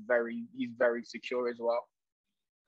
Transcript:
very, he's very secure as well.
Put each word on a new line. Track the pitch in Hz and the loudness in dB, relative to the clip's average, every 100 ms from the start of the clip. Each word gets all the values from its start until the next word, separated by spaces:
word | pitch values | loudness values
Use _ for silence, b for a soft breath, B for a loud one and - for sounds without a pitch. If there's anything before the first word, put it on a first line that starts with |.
| 107 | 2
very, | 120 117 117 120 127 | 2 2 -4 -8 -6
he's | 123 117 | -6 2
very | 123 120 | 2 2
secure | 117 117 - 123 120 | -4 -12 -4 -2 -2
as | 117 | 0
well. | 117 117 - _ _ _ _ _ _ _ | 0 0 -4 _ _ _ _ _ _ _